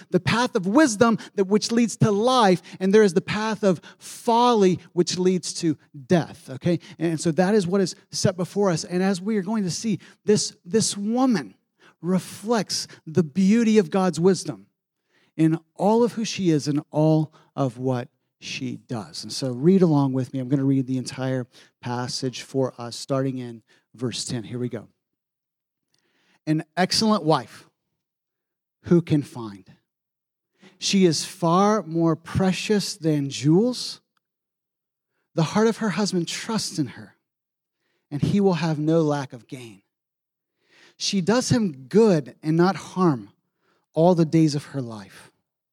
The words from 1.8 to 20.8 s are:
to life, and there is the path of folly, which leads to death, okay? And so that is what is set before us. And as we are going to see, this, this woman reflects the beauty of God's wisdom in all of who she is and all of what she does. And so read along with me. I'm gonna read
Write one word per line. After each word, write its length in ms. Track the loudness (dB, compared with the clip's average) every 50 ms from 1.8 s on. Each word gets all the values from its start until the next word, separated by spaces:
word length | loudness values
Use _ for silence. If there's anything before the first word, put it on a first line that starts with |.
| 0 0 0 0
to 120 | 2 2
life, 520 | 2 2 2 2 4 4 4 4 4 2 -2 -8 -8 -4
and 100 | 0 4
there 120 | 6 6
is 100 | 6 6
the 80 | 4 0
path 420 | -2 -2 -2 -4 -4 -4 -4 0
of 200 | 0 0 0 0 -4 -14 -20 _
folly, 840 | -20 -20 -18 -6 -2 0 2 4 4 4 4 4 4 4 2 0 -4 -4 -2
which 240 | -2 -2 0 -2 0
leads 340 | 0 0 0 -2 -4 -8
to 240 | -8 -4 -2 -2 -2 -4 _ _ -20 -12 -2
death, 420 | 0 0 0 0 -2 -10 -18 -16 -16
okay? 300 | -12 -6 -2 -2 -2 -2 -4 -10 -8 -6
And 220 | -4 -4 -2 -2
so 120 | -2 -2
that 220 | 0 0 0 2 2
is 120 | 0 0
what 160 | 0 0 0
is 140 | -2 -2 -4 -10 _ _
set 240 | -4 -2 -2 -2 -2
before 360 | -2 -6 -4 -2 0 0 0
us. 120 | 0 -2
And 200 | -4 -4 -4 -2
as 180 | 0 0 -2 -2
we 160 | -4 -4 -4
are 60 | -2
going 220 | -2 -2 -4 -4 -4
to 60 | -4
see, 280 | -4 -4 -4 -4 -4 -4 -6 -12 -20 _ _
this, 320 | 2 2 2 0 -4 -10 _ _
this 320 | -2 -2 0 0 -2 -4
woman 580 | -4 -4 -2 0 2 2 2 2 0 -2 -6 -14 _ _ _ _ _ _ _ _ _
reflects 880 | -4 -2 -2 -2 -2 -6 -12 -10 -4 -2 -2 -2 -2 -4 -6 -8 -8 -10 -16 -18 _
the 160 | -4 -2 -2
beauty 540 | -2 0 0 2 4 4 4 4 4 4 4
of 140 | 4 4 2
God's 280 | 0 0 0 0 0 2
wisdom 500 | 2 2 2 2 -2 -8 -12 -12 -16 _ _ _ _ _ _ _ _ _ _ _ _ _ _
in 220 | 2 2 2 2 0 -4 _ _
all 280 | -2 0 2 2 2
of 100 | 2 0 -2
who 100 | -4 -6
she 240 | -6 -6 -2 0 0
is 180 | 0 0 0
and 140 | -2 -4 -4 -6 _
all 400 | 0 2 2 4 4 2 0 -2 _ _ _ _ -6
of 220 | -4 -4 -4 -4
what 320 | -4 -4 -4 -4 -4 -6 -10 _ _ _ _ _ _
she 380 | -14 -12 -10 -10 -10 -10 -10 -12 -12 -10
does. 340 | -10 -10 -10 -12 -14 -14
And 80 | -14 -12
so 220 | -8 -6 -6 -6
read 300 | -4 2 4 6 6 6
along 320 | 6 4 4 2 2 0 0
with 180 | -2 -4 -4
me. 80 | -6 -8
I'm 80 | -4 -2
gonna 160 | -2 0 2
read 220 | 2 0 0